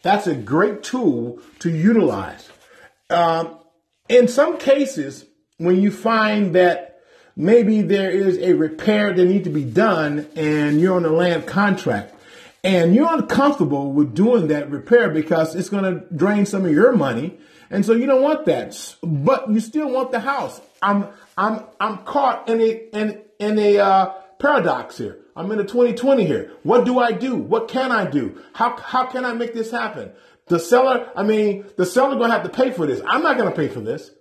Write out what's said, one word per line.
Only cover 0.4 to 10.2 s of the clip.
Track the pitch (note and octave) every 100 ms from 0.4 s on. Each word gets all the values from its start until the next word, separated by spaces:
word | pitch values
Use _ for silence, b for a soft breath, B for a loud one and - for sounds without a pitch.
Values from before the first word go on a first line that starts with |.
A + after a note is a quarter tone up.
| G#2 D3 A3 -
tool | - B3+ G#3+ A#2+ A#2+ - B B
to | E3+
utilize. | D#3+ F#3+ A3+ D#3+ G2+ F#2 - - - b b b b _
Um, | E3+ E3+ E3 E3 - _ _ _ _ _
in | A#3+ A#3
some | - D#4+ E4
cases, | - C#4 C4 E3 C3+ C3 _ _ _ _
when | E3 F#3
you | G3+
find | G3 A3+ A3+ G#3+ G#3 G3
that | F3 F3+ E3 - - b b b -
maybe | D#3+ A#3 G#3 G#3+
there | E3+ G3 F#3+
is | F3+ G3 F3+
a | F#3
repair | D3+ D#3 - - G#3 G#3
that | F3+ F3+
needs | G3 E3+
to |
be | D3+
done | C3 A2+ A3 F3 D3+ D3